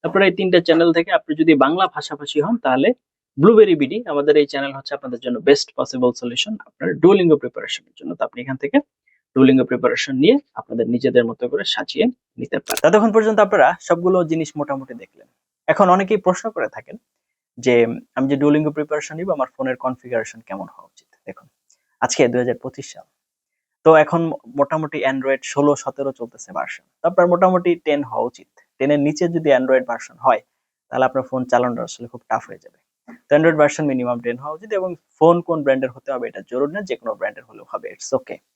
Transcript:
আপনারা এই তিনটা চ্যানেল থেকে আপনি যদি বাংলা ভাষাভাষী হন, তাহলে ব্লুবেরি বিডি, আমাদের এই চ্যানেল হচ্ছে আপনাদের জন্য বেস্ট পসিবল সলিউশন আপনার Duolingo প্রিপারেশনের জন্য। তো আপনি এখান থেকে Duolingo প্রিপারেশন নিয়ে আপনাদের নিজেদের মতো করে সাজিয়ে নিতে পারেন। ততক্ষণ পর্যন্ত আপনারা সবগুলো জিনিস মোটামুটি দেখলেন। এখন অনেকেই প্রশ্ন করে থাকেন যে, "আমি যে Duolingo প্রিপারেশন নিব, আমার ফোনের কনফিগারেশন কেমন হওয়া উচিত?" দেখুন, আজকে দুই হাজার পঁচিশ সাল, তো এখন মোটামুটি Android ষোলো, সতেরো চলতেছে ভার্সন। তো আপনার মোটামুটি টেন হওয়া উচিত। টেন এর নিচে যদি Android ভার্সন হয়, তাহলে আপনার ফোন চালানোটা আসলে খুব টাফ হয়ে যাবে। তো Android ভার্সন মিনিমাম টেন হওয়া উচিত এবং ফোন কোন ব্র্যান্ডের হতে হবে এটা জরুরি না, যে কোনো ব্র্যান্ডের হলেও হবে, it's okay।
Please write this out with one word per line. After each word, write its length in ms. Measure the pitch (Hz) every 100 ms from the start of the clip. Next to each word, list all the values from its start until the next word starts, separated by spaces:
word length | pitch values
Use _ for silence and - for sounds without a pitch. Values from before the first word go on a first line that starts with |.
আপনারা 240 | 165 190 196
এই 80 |
তিনটা 260 | 185 190 180
চ্যানেল 320 | 170 165 170
থেকে 200 | 165 170
আপনি 240 | 170 - 151
যদি 180 | 160
বাংলা 320 | 147 135 175 190
ভাষাভাষী 540 | 156 - 143 143 147
হন, 160 | 165 233
তাহলে 360 | 135 127 175 247 _ _ _ -
ব্লুবেরি 360 | 175 226 208
বিডি, 320 | 156 135 202 226
আমাদের 300 | 143 143 151
এই 100 | 143
চ্যানেল 260 | 143 139
হচ্ছে 220 | 135 -
আপনাদের 260 | 139 131 120
জন্য 180 | 127 120
বেস্ট 340 | 135 143 - -
পসিবল 360 | 127 131 123
সলিউশন 440 | 120 123 117 214 220 -
আপনার 280 | _ 92
Duolingo 420 | 90 175 202 175 147
প্রিপারেশনের 560 | 123 - - - _ -
জন্য। 180 | -
তো 100 | 175
আপনি 180 | - -
এখান 140 | 131 135
থেকে 220 | 143 277 - _ _ _ _ 135
Duolingo 280 | 131 131
প্রিপারেশন 520 | 127 123 123 120 - 131
নিয়ে 220 | 160 277 _
আপনাদের 340 | - - 117 113
নিজেদের 360 | 120 131 123
মতো 240 | 117 113 123
করে 160 | 107
সাজিয়ে 420 | 98 - - 143 240 247 _ -
নিতে 200 | 123 135
পারেন। 320 | - - 156
ততক্ষণ 220 | 208 220
পর্যন্ত 280 | 220 220 214
আপনারা 340 | 202 196 135 170
সবগুলো 440 | - 170 180 185
জিনিস 280 | 160 160 156 151
মোটামুটি 380 | 143 139 131
দেখলেন। 320 | 117 - _ _ _ _ _ -
এখন 220 | - 185
অনেকেই 280 | 185 196 214
প্রশ্ন 340 | 185 180 226
করে 180 | 175 113
থাকেন 280 | - - 226 _ _ _ _ _ -
যে, 280 | 123 120 117 117 _
"আমি 140 | - 135
যে 80 | 139
Duolingo 340 | 147 151 156
প্রিপারেশন 460 | 151 151 151 - 160
নিব, 140 | 190
আমার 160 | 151 127 -
ফোনের 200 | 131 123
কনফিগারেশন 640 | 131 123 123 117 107 117
কেমন 260 | _ 98 85
হওয়া 120 | -
উচিত?" 240 | _ _ _ _ -
দেখুন, 220 | - _ _ _ _ _ _
আজকে 280 | 123 - 123
দুই 120 | 123
হাজার 140 | 123 -
পঁচিশ 300 | 131 - -
সাল, 120 | - _ _ _ _ _ _ _ _
তো 100 | 160
এখন 380 | 160 151 170 165 - 117 135
মোটামুটি 480 | 143 156 151 156
Android 340 | 135 135 131 135
ষোলো, 340 | - 143 147 143
সতেরো 360 | - 135 139
চলতেছে 400 | 127 117 110 -
ভার্সন। 320 | 92 - - _ _
তো 60 | 165
আপনার 180 | 190 175
মোটামুটি 480 | 175 185 185 175
টেন 300 | 170 - 143
হওয়া 200 | 135 -
উচিত। 240 | 120 - - _ _ _
টেন 120 | 135
এর 100 | 147
নিচে 280 | 143 151 175
যদি 220 | 170 156
Android 340 | 127 131 131
ভার্সন 300 | 127 117 -
হয়, 260 | _ 139 110 _ _ _ _ _
তাহলে 160 | 123
আপনার 200 | 131 135
ফোন 200 | 131 131
চালানোটা 380 | 127 123 123 120
আসলে 260 | 120 - 120
খুব 140 | 117 _
টাফ 180 | 110 -
হয়ে 100 | 95
যাবে। 200 | - _ _ _ - 117 _
তো 80 | 147
Android 200 | 160 156
ভার্সন 300 | 147 - 151
মিনিমাম 340 | 131 123 120
টেন 180 | 120 120
হওয়া 160 | 147
উচিত 180 | 156 214
এবং 220 | 208 185 170 _ _
ফোন 220 | 160 170
কোন 220 | 165 160
ব্র্যান্ডের 280 | 139 131 131
হতে 220 | 123 -
হবে 160 | 127 117
এটা 140 | - -
জরুরি 240 | 123 147
না, 80 | 185
যে 160 | 196 120
কোনো 180 | 117
ব্র্যান্ডের 300 | 101 95 107
হলেও 200 | 113 110 101
হবে, 260 | 110 -
it's 260 | - - 131
okay। 160 | - - _